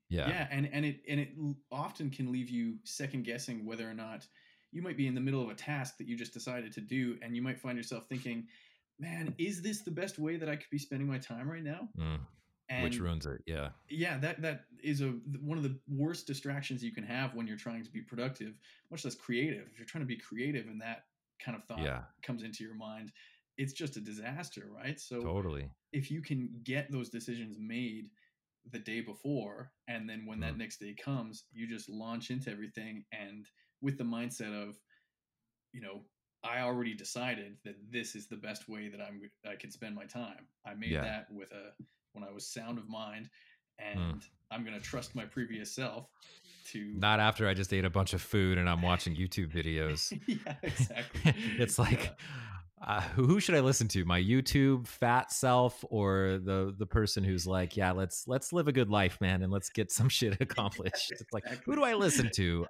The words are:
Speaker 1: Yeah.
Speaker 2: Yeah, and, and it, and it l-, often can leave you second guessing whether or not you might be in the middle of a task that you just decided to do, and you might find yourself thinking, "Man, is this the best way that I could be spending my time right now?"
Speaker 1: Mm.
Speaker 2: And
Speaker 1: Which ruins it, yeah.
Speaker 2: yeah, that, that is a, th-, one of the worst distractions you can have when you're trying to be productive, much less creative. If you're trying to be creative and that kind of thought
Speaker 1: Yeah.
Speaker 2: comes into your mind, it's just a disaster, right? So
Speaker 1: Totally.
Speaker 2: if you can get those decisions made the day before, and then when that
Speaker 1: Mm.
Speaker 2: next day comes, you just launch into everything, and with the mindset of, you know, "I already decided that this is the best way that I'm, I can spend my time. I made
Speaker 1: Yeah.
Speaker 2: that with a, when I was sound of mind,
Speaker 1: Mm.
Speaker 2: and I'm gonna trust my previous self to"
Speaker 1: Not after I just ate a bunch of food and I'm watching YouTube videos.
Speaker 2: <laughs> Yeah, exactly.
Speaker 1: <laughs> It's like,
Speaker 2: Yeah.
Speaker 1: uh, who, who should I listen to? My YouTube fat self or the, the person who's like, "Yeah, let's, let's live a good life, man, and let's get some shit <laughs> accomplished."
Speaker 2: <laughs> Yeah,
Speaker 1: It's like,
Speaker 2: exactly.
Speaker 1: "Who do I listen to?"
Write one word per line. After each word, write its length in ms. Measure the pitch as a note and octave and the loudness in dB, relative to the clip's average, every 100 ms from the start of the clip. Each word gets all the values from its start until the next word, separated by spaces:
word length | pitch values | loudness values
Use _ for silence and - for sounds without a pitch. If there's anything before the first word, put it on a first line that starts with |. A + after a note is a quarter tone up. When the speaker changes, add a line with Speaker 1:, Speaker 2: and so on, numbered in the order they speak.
| _ | _
Speaker 1:
Yeah. 180 | E2+ C#2 | 0 0
Speaker 2:
Yeah, 200 | F3 C#3 | 0 -2
and, 180 | C#3 C#3+ | -2 0
and 140 | C#3+ | 0
it, 160 | D3+ C#3+ - | -2 -4 -2
and 100 | D3 | -2
it 120 | C#3 D#3 | -2 -4
l-, 160 | D3 C#3 _ | -4 -4 _
often 380 | C3 F3+ - C#3+ | -6 -6 -4 -6
can 200 | C3+ B2+ | -2 -2
leave 200 | B2+ B2 | -2 -2
you 260 | A#2+ A#2 A2 | -2 -2 -4
second 400 | - - C3+ C3+ | -8 -6 -4 -4
guessing 400 | A#2 A#2+ - A#2 | -4 -6 -6 -6
whether 240 | G#2+ A2+ A2+ | -6 -6 -8
or 40 | |
not 320 | A2 A2 A2 - _ _ _ _ | -8 -10 -12 -16 _ _ _ _
you 120 | E3 | -8
might 140 | F3+ C#3 | -6 0
be 80 | C3 | 0
in 80 | |
the 60 | B2+ | 2
middle 220 | C3+ C3+ | 0 0
of 60 | A#2 | -2
a 60 | |
task 420 | G#2+ - D3 C3+ - | -6 -4 -4 -4 -8
that 80 | A#2 | -6
you 80 | A#2 | -6
just 160 | A#2 | -6
decided 380 | A#2 B2+ B2 A2 | -8 -6 -6 -6
to 60 | A2+ | -10
do, 360 | G#2 C3 B2 A2+ | -2 0 0 -2
and 120 | A#2 | -4
you 80 | A#2+ | -2
might 160 | C3 B2+ | -2 -4
find 180 | B2+ A#2+ | -4 -6
yourself 280 | A#2 A2+ - | -6 -8 -6
thinking, 380 | C3 C3 A#2 A2+ - - _ _ - | -6 -4 -6 -8 -18 -20 _ _ -12
"Man, 340 | E3 E3 D#3 C#3 | -8 -4 -4 -2
is 260 | F#3 F3 | -2 -2
this 180 | G#3 G#3 | -4 -4
the 100 | F3 | -4
best 260 | E3 F#3+ D3+ | -4 -4 -2
way 200 | D#3 E3 | -2 -2
that 120 | D3+ | -2
I 60 | |
could 160 | D3 - | -4 -4
be 80 | C#3+ | -4
spending 300 | C#3 C3+ C#3 | -2 -2 -2
my 100 | C3 | -2
time 320 | - A#2 C3+ | -4 -6 -6
right 140 | E3 | -4
now?" 240 | D3 E3+ A#3 - | -6 -6 -6 -2
Speaker 1:
Mm. 220 | D#2+ D#2 - _ _ _ - | -2 -2 -4 _ _ _ -6
Speaker 2:
And 160 | B2+ | -2
Speaker 1:
Which 160 | - A#2+ | 0 0
ruins 260 | F2 D#2+ C#2+ | 0 0 -2
it, 160 | C2 - | -6 -4
yeah. 220 | D#2 C#2+ - - | -4 -4 -8 -8
Speaker 2:
yeah, 280 | D#3 E3+ C3+ | -2 -2 0
that, 220 | D3+ - | -2 -2
that 180 | D#3+ D3 - - | -4 -6 -12 -6
is 200 | D3+ C#3+ | -2 0
a, 60 | C3+ | 0
th-, 140 | A#2+ C#3+ C#3 | -2 -6 -6
one 180 | D3 D#3+ | -4 -2
of 60 | |
the 120 | C#3 C3+ - | -2 -4 -4
worst 400 | C3+ D3+ E3 - | 0 0 -2 -6
distractions 560 | C#3 C#3 C#3 C#3 B2+ | -6 -4 -4 -4 -4
you 80 | A#2 | -4
can 100 | A2+ | -6
have 320 | G#2+ B2 C3 | -6 -4 -2
when 140 | A#2 A2+ | -4 -6
you're 80 | G#2+ | -6
trying 260 | A#2 A2+ | -8 -8
to 80 | A2 | -8
be 100 | G#2+ | -12
productive, 600 | - A#2+ C3 C3+ G#2+ G#2+ - - _ | -8 -6 -6 -6 -10 -12 -20 -20 _
much 120 | E3 | -8
less 120 | B2+ - | -8 -8
creative. 500 | - A#2+ D3+ G#2 - | -2 0 0 -2 -10
If 40 | - | -16
you're 60 | A2+ | -10
trying 140 | E3 | -6
to 20 | B2+ | -4
be 100 | A#2 | -6
creative 520 | - G#2+ C#3 C3+ A2 | -8 -4 -2 -2 -6
and 120 | G#2+ | -10
that 260 | A2+ A#2 _ _ _ - | -8 -10 _ _ _ -12
kind 120 | - A2+ | -10 -10
of 80 | |
thought 160 | - - | -8 -4
Speaker 1:
Yeah. 200 | D2 B1 A1+ _ | -2 -4 -8 _
Speaker 2:
comes 220 | - A#2 | -8 -6
into 180 | A2 G#2+ | -6 -10
your 140 | A2 A2 | -10 -10
mind, 340 | G#2+ A2 G#2+ - - _ _ - | -10 -10 -14 -16 -20 _ _ -6
it's 140 | C3+ | -4
just 240 | - D3 A2+ | -4 -6 -6
a 40 | |
disaster, 680 | G#2+ G#2 A#2 C#3 D3 G2+ G#2 | -8 -8 -8 -8 -8 -12 -14
right? 280 | G#2+ B2+ D3+ | -10 -8 -8
So 200 | - B2 | -6 -4
Speaker 1:
Totally. 480 | A#2 G2 F2+ C#2+ C#2 - _ | -2 -2 -2 -4 -6 -12 _
Speaker 2:
if 200 | C#3+ C#3 | -4 -2
you 100 | D#3 | -4
can 260 | D3+ C3+ A#2+ A#2 | -2 -2 -2 -6
get 300 | A#2 C#3 C#3+ | -4 -4 -2
those 160 | C3+ A#2 | -4 -4
decisions 460 | A#2 A#2 A#2 A2 G#2 | -6 -6 -6 -8 -8
made 500 | G#2+ A#2 A#2+ A2 G#2 _ _ _ _ _ B2 | -6 -4 -4 -6 -12 _ _ _ _ _ -12
the 80 | A#2 | -10
day 220 | G#2+ A2+ | -6 -6
before, 720 | A2+ G#2 C#3+ C#3+ G#2 G#2 C3+ _ - | -6 -6 -2 -2 -2 -8 -14 _ -10
and 200 | A#2 A2 | -8 -6
then 160 | A2 | -8
when 140 | A2 A2 | -8 -4
that 160 | A2+ | -4
Speaker 1:
Mm. 40 | C#3 | -4
Speaker 2:
next 200 | A2+ - | -8 -8
day 160 | G#2 | -12
comes, 520 | G#2 C#3 C#3 A2 A2+ - | -8 -4 -4 -4 -12 -16
you 140 | A2+ A#2 | -10 -8
just 220 | A2 - | -8 -10
launch 420 | G#2+ A2+ A#2 - | -10 -6 -6 -4
into 220 | B2+ B2 | -4 -4
everything, 520 | G#2 G#2+ A2 A2 A2 - | -8 -10 -10 -10 -12 -12
and 380 | A2 G2+ G#2+ G#2 _ _ _ | -12 -12 -14 -18 _ _ _
with 160 | C#3 C3+ | -4 -2
the 60 | |
mindset 480 | A#2 A#2 A#2+ - G#2+ | -4 -4 -6 -6 -6
of, 260 | G#2 G#2 G2+ _ _ _ _ _ _ _ _ _ | -6 -8 -12 _ _ _ _ _ _ _ _ _
you 80 | B2+ | -14
know, 240 | G2+ G2+ - _ _ _ | -12 -12 -16 _ _ _
"I 160 | A2+ B2 | -2 0
already 340 | B2 B2 A#2 | 2 0 -2
decided 640 | G#2+ - A#2+ B2+ A2 G2+ G2+ | -4 -6 -4 -2 -4 -6 -12
that 120 | G#2 G2 G#2+ | -14 -14 -8
this 240 | A#2+ A2 | -6 -6
is 140 | G#2+ G2+ | -10 -12
the 80 | G#2+ | -10
best 320 | G#2+ G#2+ - | -10 -10 -10
way 200 | G#2+ G#2 | -10 -10
that 100 | G2+ | -10
I'm, 220 | G2+ G2+ G#2 _ | -12 -12 -16 _
I 120 | G#2 F#2+ | -12 -12
can 140 | G#2 | -14
spend 240 | - A2 | -12 -10
my 100 | G#2 G2+ | -10 -10
time. 400 | B2 A2 F2+ - _ | -10 -10 -12 -20 _
I 100 | - | -12
made 160 | G#2 A2 | -6 -2
Speaker 1:
Yeah. 100 | D2+ | 0
Speaker 2:
that 300 | - - - | 0 -4 -8
with 180 | G#2 F#2+ | -14 -14
a, 200 | G2+ G2+ - - _ _ | -14 -16 -18 -20 _ _
when 120 | G#2+ | -14
I 60 | G2 | -12
was 160 | G2+ - | -10 -10
sound 300 | B2 A2+ A#2 | -8 -8 -8
of 100 | G#2+ | -8
mind, 420 | A2 G#2+ A2 B2+ - - _ _ - | -10 -8 -10 -14 -18 -20 _ _ -10
Speaker 1:
Mm. 120 | G#2+ G2+ E2+ | -6 -2 -2
Speaker 2:
and 160 | C#2+ - _ _ | -4 -10 _ _
I'm 140 | A2+ | -8
gonna 160 | A2+ G#2 | -6 -8
trust 340 | - B2 B2 | -6 -6 -6
my 100 | B2 | -8
previous 480 | G#2+ C3 A#2 A2 G#2 | -6 -4 -4 -4 -6
self 380 | - B2+ A2 - _ - - - - - | -6 -4 -6 -12 _ -20 -20 -20 -18 -10
to" 260 | G#2+ G#2 | -8 -6
Speaker 1:
Not 260 | F#2+ G#2 G#2+ | 2 6 8
after 280 | G#2+ - G#2 | 6 6 4
I 60 | |
just 180 | F#2+ F#2+ | 4 4
ate 120 | F#2+ F#2 | 4 6
a 40 | |
bunch 220 | G2 F#2+ | 4 4
of 80 | F#2 | 2
food 380 | - G#2 F#2 F2+ | 4 6 8 8
and 100 | F2 | 6
I'm 140 | F2 | 6
watching 320 | F2 F2+ F2 D#2+ | 6 4 4 0
YouTube 340 | F#2 - D#2+ | 2 2 0
videos. 580 | E2 D#2 D#2 D#2 D2+ - | 2 2 2 2 0 -2
Speaker 2:
<laughs> 160 | - - | -2 -2
Yeah, 300 | - - C#3+ | -2 -4 -6
exactly. 600 | - - B2+ A#2 C3 - | -2 2 0 0 -4 4
Speaker 1:
<laughs> 360 | D#3+ G#3+ A3+ A2+ | 4 4 0 2
It's 200 | A#2 - | 2 4
like, 240 | G#2+ A#2+ | 4 4
Speaker 2:
Yeah. 100 | - - - C3+ A2+ F#2 - - | 0 -6 -12 -12 -10 -12 -14 -10
Speaker 1:
uh, 180 | - G#2 E2 | -2 0 2
who, 160 | G#2 C3 | 4 6
who 140 | G3 | 6
should 140 | - | 8
I 60 | D#3 | 8
listen 260 | C3 C3+ A2 | 8 6 4
to? 160 | G2 | 4
My 160 | F2 F2 | 4 6
YouTube 640 | F#2 B2+ B2+ C#3+ C3+ C3 A#2 | 6 6 6 6 8 6 0
fat 420 | - A#2+ B2+ - | 2 6 6 4
self 540 | - C3 B2 B2 - - | 4 8 8 8 4 0
or 500 | A2 G2 F#2+ F#2+ F#2+ | 4 6 6 6 4
the, 320 | F#2+ F#2+ F#2+ F#2+ | 4 2 2 0
the 100 | G#2 | 2
person 360 | A#2 G#2 G#2 | 4 4 4
who's 240 | F#2+ F#2 F2 | 4 4 4
like, 300 | F#2 F2+ G#2 | 2 2 4
"Yeah, 160 | F#2 | 4
let's, 340 | F#2 F#2 - - | 4 0 -2 0
let's 260 | C3 - | 0 2
live 140 | E3+ D3 | 4 6
a 40 | |
good 160 | C3 G#2 | 6 6
life, 300 | G#2 F#2 - | 8 6 6
man, 220 | F#2 F#2+ | 4 4
and 100 | F#2 | 4
let's 180 | G2 - | 2 0
get 220 | - G#2+ | -2 0
some 160 | - A#2+ | 4 6
shit 320 | - A2+ G2 | 6 4 4
<laughs> 0 | |
accomplished." 680 | C3 - G2+ - F#2 - - | 2 2 0 0 -2 0 -2
Speaker 2:
<laughs> 0 | |
Yeah, 60 | - | -6
Speaker 1:
It's 120 | A2+ | -4
like, 120 | G#2+ | -4
Speaker 2:
exactly. 180 | - B2+ - | -4 -6 0
Speaker 1:
"Who 100 | D4 | 4
do 80 | |
I 100 | B3+ | 6
listen 360 | G#3+ F#3+ C#3 A#2 | 8 6 6 4
to?" 320 | - F2 E2+ | 4 4 4